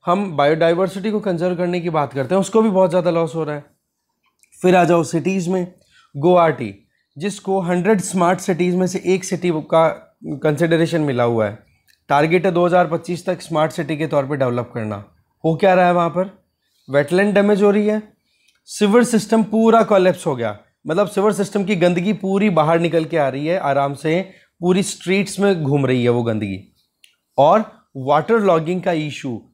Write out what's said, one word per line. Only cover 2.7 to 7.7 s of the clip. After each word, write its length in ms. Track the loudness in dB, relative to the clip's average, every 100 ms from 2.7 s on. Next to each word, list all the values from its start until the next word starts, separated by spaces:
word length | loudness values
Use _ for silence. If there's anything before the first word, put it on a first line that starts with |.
| 2 2
ज़्यादा 220 | 2 0
लॉस 240 | -2 -2 -4
हो 80 |
रहा 120 | -6 -8
है। 100 | -12 _ _ _ _ _ _ _ _ _
फिर 140 | 2 4
आ 80 |
जाओ 200 | 4 2
सिटीज़ 460 | 0 -4 -2 -4 -2
में, 240 | -4 -4 _ _ _ _ -2
गुवाहाटी 580 | 2 4 4 0 -6 -10 _ _ _ -10
जिसको 420 | -8 -8 -4 -4
हंड्रेड 420 | -2